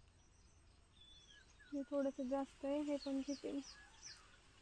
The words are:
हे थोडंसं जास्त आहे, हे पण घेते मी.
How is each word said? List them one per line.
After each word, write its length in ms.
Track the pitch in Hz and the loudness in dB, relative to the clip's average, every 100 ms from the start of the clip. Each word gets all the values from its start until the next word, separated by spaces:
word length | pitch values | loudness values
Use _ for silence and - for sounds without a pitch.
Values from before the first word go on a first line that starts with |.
| - - - - - - - - - - - - - - - - - | -20 -20 -20 -20 -20 -20 -20 -20 -20 -20 -20 -20 -20 -20 -20 -20 -6
हे 100 | 285 | -4
थोडंसं 460 | 269 285 277 269 254 | 2 4 4 2 2
जास्त 360 | 277 269 - | 2 0 -2
आहे, 160 | 277 294 | 2 2
हे 160 | 294 285 | 2 0
पण 240 | 277 269 | 2 0
घेते 320 | 269 277 320 | 0 -2 -2
मी. 80 | 285 269 - - - - - - - - - | -2 -4 -10 -18 -16 -14 -14 -18 -20 -20 -20